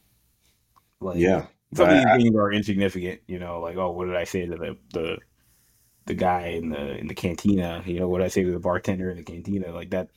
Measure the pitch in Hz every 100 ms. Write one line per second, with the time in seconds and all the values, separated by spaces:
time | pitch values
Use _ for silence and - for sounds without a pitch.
0 | _ _ _ _ _ _ _ _ _ -
1 | 95 87 87 90 - _ _ 80 87 92
2 | 107 110 117 107 101 104 104 98 98 92
3 | 90 - - 90 87 85 85 90 92 87
4 | 92 90 85 95 87 82 80 78 _ 87
5 | 82 85 - _ _ _ _ _ _ _
6 | - 90 90 90 85 82 82 73 71 69
7 | 73 - 92 82 101 98 85 85 90 87
8 | 90 90 92 - 90 87 92 90 - 95
9 | 92 87 80 85 95 98 90 85 87 92
10 | 90